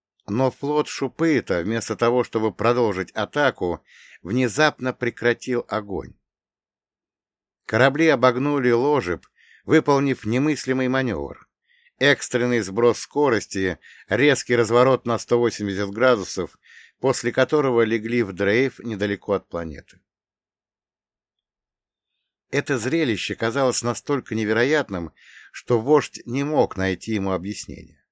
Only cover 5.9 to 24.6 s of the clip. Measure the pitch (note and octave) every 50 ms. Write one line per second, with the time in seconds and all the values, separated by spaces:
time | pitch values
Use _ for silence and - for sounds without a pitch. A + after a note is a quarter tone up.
5.9 | F#2+ D#2+ - - - _ _ _ _ _ _ _ _ _ _ _ _ _ _ _
6.9 | _ _ _ _ _ _ _ _ _ _ _ _ _ _ - - - A2+ B2 C#3
7.9 | C3+ D3 E3 D#3+ C#3+ A#2+ B2 B2+ A#2+ B2+ C3+ D3 D3 C#3+ B2 B2 A#2+ A#2 B2+ D3
8.9 | D3 C3+ F#2 F2 E2+ D#2+ _ _ _ _ _ _ _ _ - - C3 D#3+ D3+ D3+
9.9 | C#3+ C#3 C#3+ C#3 B2+ - - G#2 A#2 B2+ C#3+ D#3 D3 B2+ - C3 C3 C3 C3 B2+
10.9 | C3 C3 C3 B2 F#2+ D2 C#2+ C2+ - - - _ _ _ _ _ _ _ _ _
11.9 | _ - C3 C#3+ C#3 - - - - A#2+ A#2+ B2 B2 A#2 G2+ F#2+ F#2+ A2+ A#2+ A#2+
12.9 | G#2+ - - - - C#3+ D3 C#3 A2+ G#2 - - - G2 F#2+ F#2 E2+ - _ -
13.9 | - - - - G2+ A2+ C#3 D3 C3+ - - - B2 A#2+ A#2 G2+ A#2 A#2+ B2+ C3+
14.9 | B2+ - - A#2+ A#2 G#2 - - B2 A#2+ A#2+ A2+ - - G#2 G2+ G2 F#2+ G2+ G2
15.9 | G2+ G#2+ B2+ C3 B2 G#2 F#2 - - G2 F2 - _ _ _ _ - - - _
16.9 | _ - - C3+ B2+ - - B2 - - C3 - D#3 D3+ C#3+ C3+ A#2+ A#2 A2+ A2
17.9 | A2+ A2 G#2+ A2+ A#2+ A#2+ A2 F#2+ F#2 F2 G2+ G2 G#2 B2 C3+ B2+ - - - A#2+
18.9 | A2 F#2 G#2 G2+ G2+ F#2 - - G2+ F#2 - - - E2+ E2+ E2 C#2+ - - _
19.9 | - _ _ _ _ _ _ _ _ _ _ _ _ _ _ _ _ _ _ _
20.9 | _ _ _ _ _ _ _ _ _ _ _ _ _ _ _ _ _ _ _ _
21.9 | _ _ _ _ _ _ _ _ _ _ _ - - C#3 C#3 - C#3+ A#2+ G#2 B2
22.9 | D3+ E3 D#3+ B2 G#2+ F#2 - - F#2+ - A2 A2+ A2+ C#3 C3+ B2+ A#2 - - A#2+
23.9 | A#2+ - - - C#3+ C3 - - A2+ A2+ A2 G#2 A2 A#2